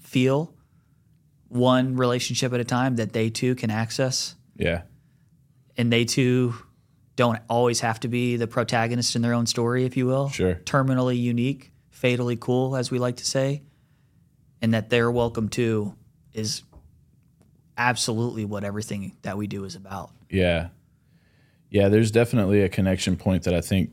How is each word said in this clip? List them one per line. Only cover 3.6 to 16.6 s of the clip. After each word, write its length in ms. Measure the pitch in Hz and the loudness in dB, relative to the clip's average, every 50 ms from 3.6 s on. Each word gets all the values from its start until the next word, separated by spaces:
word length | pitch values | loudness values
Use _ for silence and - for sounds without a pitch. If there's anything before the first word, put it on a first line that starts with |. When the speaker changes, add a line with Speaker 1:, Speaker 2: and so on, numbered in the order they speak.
| 123 110 | -2 -2
Speaker 1:
access. 680 | 107 110 113 110 - - 131 127 - - - - - - _ _ _ | -2 -2 -4 -4 -2 -2 -2 0 -2 -4 -6 -8 -10 -16 _ _ _
Speaker 2:
Yeah. 240 | - 87 85 82 85 - - - _ _ _ _ _ _ _ _ _ _ _ _ _ _ _ _ | -2 -2 -2 -2 -2 -6 -12 -20 _ _ _ _ _ _ _ _ _ _ _ _ _ _ _ _
Speaker 1:
And 140 | - 117 117 117 | -2 0 2 4
they 100 | 117 120 | 2 2
too 520 | 117 - 143 131 127 123 127 123 120 117 - - - _ _ _ _ _ _ _ _ _ | 2 2 2 2 4 4 2 2 0 -2 -6 -14 -20 _ _ _ _ _ _ _ _ _
don't 240 | - 123 117 110 - - - | 2 2 2 2 -2 -4 -2
always 300 | 120 120 123 120 117 - | 0 2 2 2 2 0
have 200 | 120 113 110 - | -2 -2 -2 -2
to 80 | - 117 | -4 -4
be 260 | 120 120 123 123 120 | -2 -2 0 0 0
the 120 | 117 113 | -2 -2
protagonist 680 | 110 - 123 117 - 123 113 113 117 123 123 120 - - | -2 -2 -2 -2 0 0 0 2 0 0 -2 -2 -2 -2
in 60 | 117 | 0
their 120 | 117 120 120 | 0 0 0
own 120 | 120 120 | 0 0
story, 400 | - - 120 117 117 123 127 127 | -2 -2 -2 0 0 0 0 -2
if 100 | 127 127 | -2 0
you 100 | 131 123 | 0 0
will. 220 | 127 131 135 139 | 0 0 0 -2
Speaker 2:
Sure. 280 | 139 - - 92 92 87 | -4 -2 0 0 0 0
Speaker 1:
Terminally 640 | 85 - - 147 139 131 135 131 127 127 127 123 | -2 -4 -2 0 0 2 2 2 2 2 0 0
unique, 540 | 123 120 120 120 117 120 135 139 - - - _ _ _ _ | 0 0 0 0 0 0 -2 -2 -6 -12 -20 _ _ _ _
fatally 460 | _ - - 123 123 123 123 123 120 | _ -2 0 0 0 0 0 -2 -4
cool, 400 | 110 - 127 123 127 131 131 135 | -4 -2 0 0 0 0 0 -2
as 160 | 127 120 - | -4 -4 -2
we 80 | 131 123 | -2 -2
like 160 | 123 123 123 | -2 -2 -4
to 80 | - - | -4 -6
say. 360 | - - 135 135 135 143 147 - - _ _ _ _ _ _ _ _ _ _ _ _ _ _ _ _ _ _ | -4 -2 0 0 0 -2 -6 -8 -16 _ _ _ _ _ _ _ _ _ _ _ _ _ _ _ _ _ _
And 120 | 117 113 113 | 0 2 2
that 160 | 110 110 - | 0 0 2
they're 220 | 123 120 117 120 | 2 2 2 2
welcome 360 | 120 120 117 120 117 117 110 | 2 0 0 -2 -2 -4 -4
too 480 | 98 - 123 120 113 110 107 104 101 - - - _ _ _ _ _ - | -4 -2 0 0 2 0 0 -2 -4 -8 -12 -20 _ _ _ _ _ -10
is 300 | 110 110 104 - - | -8 -6 -6 -8 -10